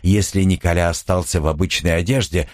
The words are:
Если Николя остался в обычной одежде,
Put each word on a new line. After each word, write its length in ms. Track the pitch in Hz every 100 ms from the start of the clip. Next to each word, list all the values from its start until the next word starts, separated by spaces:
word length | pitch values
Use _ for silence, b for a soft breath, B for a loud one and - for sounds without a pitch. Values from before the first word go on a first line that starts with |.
Если 400 | 90 101 95 98
Николя 460 | 95 92 87 85 85
остался 520 | 82 - 90 87 90
в 60 | 78
обычной 500 | 73 90 - 85 82
одежде, 520 | 87 135 101 87 76